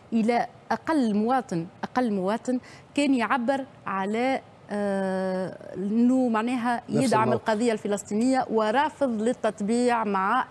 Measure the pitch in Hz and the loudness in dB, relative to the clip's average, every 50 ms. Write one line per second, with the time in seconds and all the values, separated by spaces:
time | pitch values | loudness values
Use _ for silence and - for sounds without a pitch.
0 | - - - 226 208 226 240 226 175 - - - - - 220 226 - 320 320 302 | -12 -2 0 0 2 2 2 2 0 -2 -6 -20 -6 -4 -4 -4 0 0 2 2
1 | 247 220 202 208 214 233 254 262 247 - 185 165 165 180 - - - - - 254 | 2 2 2 0 2 2 0 0 0 -2 -4 -4 -4 -6 -10 -12 -12 -4 -2 0
2 | 254 233 208 190 180 190 214 233 - - 254 247 - - - - - - - 285 | 0 0 0 0 0 -2 -2 -2 -2 -2 -4 -4 -4 -10 -20 -20 -20 -6 -2 0
3 | 285 285 277 247 220 202 247 269 233 233 269 269 269 - - - - - 196 190 | 2 2 2 2 2 0 0 0 0 0 -2 -2 -4 -8 -14 -12 -8 -6 -4 -4
4 | 190 202 214 226 247 262 269 - - - - - - - 202 208 202 202 196 196 | -2 -2 -2 0 0 0 0 -2 -4 -12 -20 -20 -12 -8 -6 -4 -2 -2 -2 -2
5 | 190 190 190 190 190 190 185 185 190 170 - - - - - - 190 202 214 226 | -2 -2 -2 -2 -2 -2 -2 -4 -4 -6 -8 -12 -14 -12 -8 -6 -4 -2 2 4
6 | 240 240 262 262 254 247 220 214 220 240 254 247 226 247 240 233 - - - 226 | 4 4 4 4 2 2 2 0 0 0 -2 -2 -2 -2 -2 -4 -4 -2 0 2
7 | 269 240 220 214 220 - - - - - 220 208 247 240 220 208 - 208 202 196 | 2 4 4 2 2 2 0 0 0 -2 0 2 2 0 0 -2 -2 -4 -4 -4
8 | - - 208 214 233 262 262 262 - - 208 220 214 214 220 269 294 302 - - | -4 -4 -2 0 2 2 2 0 0 0 0 0 0 2 2 2 0 0 0 -2
9 | 285 262 233 208 214 240 247 - - 220 208 - 208 196 233 240 247 247 240 226 | -2 -2 0 0 -2 -2 -2 0 -2 -4 -2 -2 -2 -2 0 2 2 2 2 0
10 | 220 208 202 190 190 196 233 254 - - | 0 -2 -2 0 0 0 0 0 -2 -2